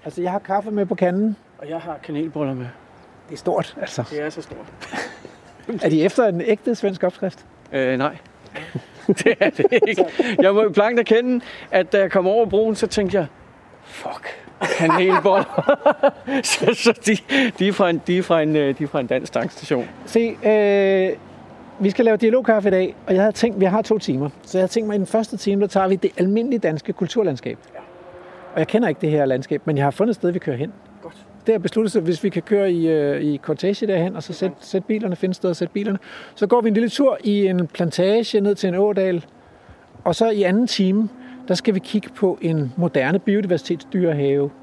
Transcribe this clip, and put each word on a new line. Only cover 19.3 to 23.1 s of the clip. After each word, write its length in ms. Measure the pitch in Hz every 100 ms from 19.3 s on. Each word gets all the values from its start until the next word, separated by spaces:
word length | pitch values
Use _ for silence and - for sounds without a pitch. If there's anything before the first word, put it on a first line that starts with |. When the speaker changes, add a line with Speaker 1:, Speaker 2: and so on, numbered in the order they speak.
Speaker 2:
tankstation. 560 | - 117 - - 135 120 - -
Speaker 1:
Se, 300 | 226 233 -
øh, 720 | 208 214 208 202 196 190 190 - - - - - - -
vi 120 | 202
skal 140 | 196
lave 120 | 226 214
dialogkaffe 520 | 233 247 247 220 202
i 40 |
dag, 240 | 185 185 -
og 80 | -